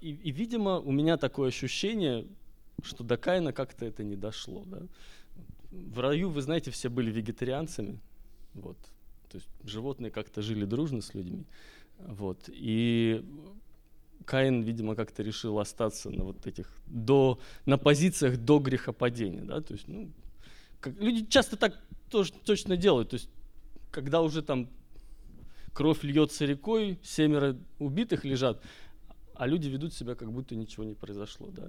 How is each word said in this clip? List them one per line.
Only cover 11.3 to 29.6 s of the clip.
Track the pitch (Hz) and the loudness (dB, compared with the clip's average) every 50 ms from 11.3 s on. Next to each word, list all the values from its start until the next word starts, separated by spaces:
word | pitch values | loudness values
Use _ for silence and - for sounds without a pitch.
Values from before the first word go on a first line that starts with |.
| - 190 - - - - - - - - - - - - | -8 -8 -10 -12 -16 -18 -20 -20 -20 -20 -20 -20 -20 -16
вот. | - - 104 101 101 92 92 - - - | -14 -12 -8 -6 -4 -4 -4 -6 -10 -16
И | - - - 113 110 113 117 117 117 117 113 113 113 113 - - - 156 151 190 208 - - - - - - _ - - - - - - - | -12 -6 -2 0 2 4 4 4 4 4 4 4 2 0 -2 -8 -14 -16 -16 -18 -18 -18 -18 -20 -20 -20 -20 _ -20 -20 -20 -20 -20 -16 -6
Каин, | - 139 135 135 135 127 120 | 0 2 4 4 4 4 4
видимо, | 110 113 117 113 110 107 107 | 2 0 0 -2 -2 -2 -2
как-то | 113 107 - - - | -2 -4 -4 -4 -4
решил | 101 110 107 - - 110 104 104 | -4 -4 -4 -4 -2 0 0 0
остаться | 104 - - - 113 107 - - - 104 | 0 -2 -2 0 0 0 0 -4 -8 -6
на | - 95 95 | -4 -2 -2
вот | 95 95 - - | -4 -4 -8 -10
этих | 95 - - - - - - - | -8 -8 -8 -10 -12 -14 -16 -12
до-, | - - 117 110 123 139 139 131 131 123 - - - - - - | -8 -6 0 6 8 8 10 8 8 6 2 -4 -12 -14 -2 4
на | 135 139 135 | 4 6 8
позициях | - 147 147 143 175 185 - - 147 127 127 117 | 8 8 8 8 6 4 4 4 4 4 4 4
до | 113 131 147 147 | 8 8 8 8
грехопадения, | 135 - 131 120 - 131 117 - 127 120 120 117 110 92 87 104 95 | 8 6 2 0 0 -4 0 2 2 2 2 2 0 -2 -2 -4 -6
да, | - - 151 | -6 -4 -4
то | - - 107 | -4 -6 -8
есть, | 101 - 143 | -10 -10 -10
ну, | 165 214 196 156 - - - - - - - - - - - - - - | -10 -10 -10 -10 -12 -14 -14 -14 -14 -14 -16 -16 -16 -18 -18 -20 -16 -10
как, | - 135 147 202 | -8 -8 -4 0
люди | 208 240 233 226 220 | 2 2 2 2 2
часто | - - 269 226 - 220 | 6 6 6 6 6 4
так | - 233 202 - - - - - - - - | 2 2 2 2 -2 -12 -16 -16 -16 -8 0
тоже | 247 208 - - - - - | 2 2 2 2 -2 -2 2
точно | - 208 - - 202 180 | 2 2 2 2 0 0
делают, | 175 185 196 143 120 110 - | 4 6 6 6 6 4 2
то | 131 | -2
есть, | 110 - - - - - - - - - - - - - - | -6 -6 -8 -12 -14 -14 -14 -14 -16 -14 -14 -14 -14 -12 -10
когда | - 151 131 139 156 165 | -8 -6 0 2 4 4
уже | 165 156 151 160 | 4 4 2 0
там | 143 - 139 127 117 120 - - - - - - - - - - - - - - - - - - - - - | -2 0 0 -2 -2 -4 -8 -16 -18 -18 -18 -18 -16 -16 -16 -16 -16 -16 -16 -16 -14 -14 -12 -12 -10 -6 -2
кровь | - 139 160 156 - 156 | 2 4 4 4 4 2
льется | 143 139 156 151 147 - - 147 | 4 6 6 6 6 4 2 0
рекой, | 139 143 139 - 214 226 220 214 196 175 - | 0 0 0 0 2 2 2 2 0 -2 -6
семеро | - - - 156 156 151 147 143 139 139 127 127 - - - - | -8 -4 2 4 6 6 6 6 4 4 2 -2 -6 -12 -8 -4
убитых | 151 139 139 202 240 - 170 - - | -4 -2 0 0 0 0 0 0 0
лежат, | 135 135 123 135 123 107 - - - - - - - - - - - - - - - - | 0 0 2 2 2 2 0 -6 -16 -16 -16 -16 -16 -16 -16 -18 -18 -16 -18 -18 -16 -6
а | - 127 131 | -4 0 0
люди | 160 180 | 2 2